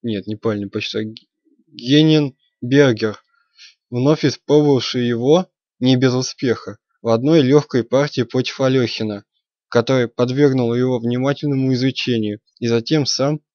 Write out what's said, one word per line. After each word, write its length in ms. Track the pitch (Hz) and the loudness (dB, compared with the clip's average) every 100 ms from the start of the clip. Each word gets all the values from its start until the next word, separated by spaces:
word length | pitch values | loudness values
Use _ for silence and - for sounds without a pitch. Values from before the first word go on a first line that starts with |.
| 117 | -6
Нет, 200 | 104 95 | -8 -6
неправильно 420 | 110 113 104 101 | -6 -4 -4 -6
почитал. 320 | 107 - 113 110 113 _ _ _ _ _ | -8 -8 -8 -8 -12 _ _ _ _ _
Гененбергер, 1600 | - 120 147 156 156 143 - _ _ 123 135 143 110 110 101 _ _ _ _ - _ _ | -14 0 4 4 4 0 -6 _ _ 0 4 4 2 -4 -6 _ _ _ _ -20 _ _
вновь 340 | 120 131 151 | -2 0 2
испробовавший 840 | 147 - - 147 147 135 - 127 120 | 0 -4 0 2 4 2 0 -4 -2
его, 440 | 117 127 165 180 _ _ _ | -2 2 2 0 _ _ _
не 160 | 127 127 | 2 2
без 180 | 131 | 2
успеха, 640 | 123 127 - 131 110 - 107 _ _ | 0 -4 -6 -4 -4 -6 -18 _ _
в 60 | 113 | -2
одной 340 | 117 131 165 | 0 4 4
лёгкой 420 | 127 147 143 131 | 6 4 2 -2
партии 380 | 113 131 143 - | 0 0 0 -2
против 400 | 117 127 120 - | -4 -2 -4 -2
Алёхина, 640 | 131 131 117 - 110 101 _ _ _ _ _ | 0 0 0 -4 -8 -8 _ _ _ _ _
который 400 | 117 117 131 120 | -2 0 0 -2
подвергнул 680 | - 123 127 147 131 120 120 | -2 -2 2 2 2 0 0
его 240 | 127 127 | 0 -2
внимательному 760 | 117 123 131 143 147 135 131 | -2 -2 -2 -2 -2 -2 0
изучению 680 | 127 131 127 - 120 107 104 _ _ | 0 -2 -2 -2 -2 -2 -6 _ _
и 80 | 117 | -2
затем 400 | 117 113 156 135 | -2 0 -2 0
сам 320 | - 135 151 _ | -2 -2 -2 _